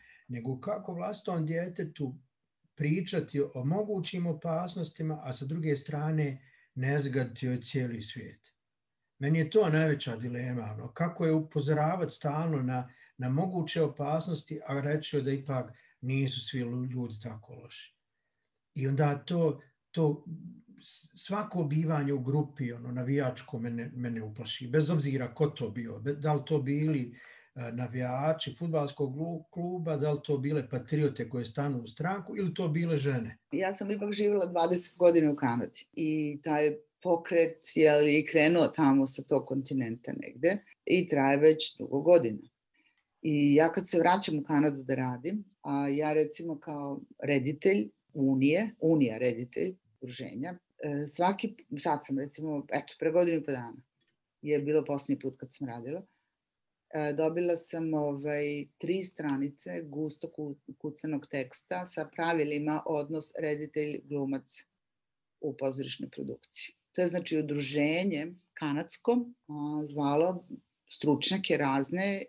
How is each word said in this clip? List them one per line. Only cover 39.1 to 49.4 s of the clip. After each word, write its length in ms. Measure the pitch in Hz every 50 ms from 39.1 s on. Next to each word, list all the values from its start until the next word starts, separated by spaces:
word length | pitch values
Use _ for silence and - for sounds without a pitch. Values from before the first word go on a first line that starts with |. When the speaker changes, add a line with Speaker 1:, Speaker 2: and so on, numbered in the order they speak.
| - -
Speaker 2:
tog 240 | 139 - 147 131 127
kontinenta 640 | - 135 135 131 - 139 131 120 113 117 - - -
negde 460 | - - - - - 123 151 175 202 202 - _ - _ -
i 220 | - - 185 180 -
traje 280 | 156 139 135 135 139
već 400 | 143 151 160 156 156 - - - -
dugo 220 | - - 131 139
godina. 380 | 151 170 175 165 123 113 107 - - - _ _ _ _ _ _ _ _ _ _ _ _ _ _
I 320 | - 156 147 143 143 143 143
ja 180 | 151 160 165
kad 160 | - 196 180 -
se 100 | - 165
vraćam 400 | 165 175 185 202 - 180 156 147
u 40 | 139
Kanadu 380 | - 151 143 151 147 139 135
da 120 | 131 127 131
radim, 500 | 131 131 127 123 123 131 170 208 214 196 _ _ _
a 260 | - 147 139 139 139 143
ja 240 | 139 147 151 151
recimo 480 | 151 156 151 151 - - 165 165 151 143
kao 400 | - 160 147 147 143 143 139 139 - - - -
reditelj 680 | 131 139 143 135 123 147 151 - - 190 196 208 214 - - _ _ _
Unije, 640 | - 151 135 135 135 131 135 143 160 190 226 208 - -
Unija 380 | 156 160 165 151 131 113 110 113
reditelj 560 | 127 123 120 113